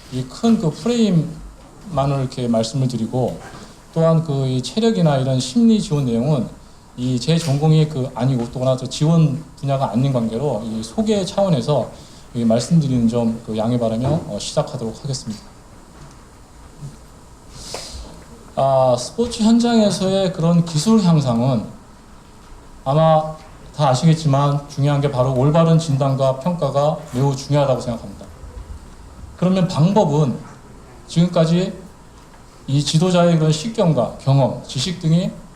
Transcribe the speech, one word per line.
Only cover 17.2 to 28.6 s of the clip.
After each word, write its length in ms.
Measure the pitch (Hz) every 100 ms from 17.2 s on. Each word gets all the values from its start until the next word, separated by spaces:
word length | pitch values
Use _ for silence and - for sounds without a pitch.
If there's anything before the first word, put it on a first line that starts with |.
| - - - - - - - - - - - - - -
아, 400 | 135 131 131 120
스포츠 460 | - - 240 -
현장에서의 880 | 220 233 233 226 208 175 190 190 185
그런 320 | - 165 170 170
기술 380 | 151 214 226
향상은 640 | 180 156 127 117 131 117 92 - - - - - - - - - - -
아마 520 | 135 147 160 156 - - - - - -
다 140 | 135
아시겠지만 800 | 127 165 160 143 135 143 143 -
중요한 320 | - 143 143
게 120 | 139
바로 240 | 123 127 127
올바른 420 | 143 165 165 160
진단과 600 | - 135 139 131 135 131
평가가 580 | 180 170 139 139 147 165 -
매우 220 | 123 139 135
중요하다고 440 | - 143 139 120
생각합니다. 460 | - 113 101 - - - - -